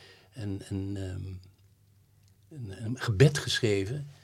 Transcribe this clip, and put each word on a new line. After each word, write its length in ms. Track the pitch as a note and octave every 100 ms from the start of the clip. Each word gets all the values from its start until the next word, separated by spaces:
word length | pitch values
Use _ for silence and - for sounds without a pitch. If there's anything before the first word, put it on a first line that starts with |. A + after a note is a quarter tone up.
| - - -
een, 280 | - G2+ F#2+ -
een, 280 | G2 G2 G2
ehm, 260 | F#2+ F#2 F#2+ F#2 - - - _ _ _ _ _ _ _ _
een, 360 | D3+ G#2 F#2+
een 160 | A2 B2
gebed 380 | - F#2+ C#3+ C#3+
geschreven. 680 | - - A2 G2+ F#2+ D3 C#3+ -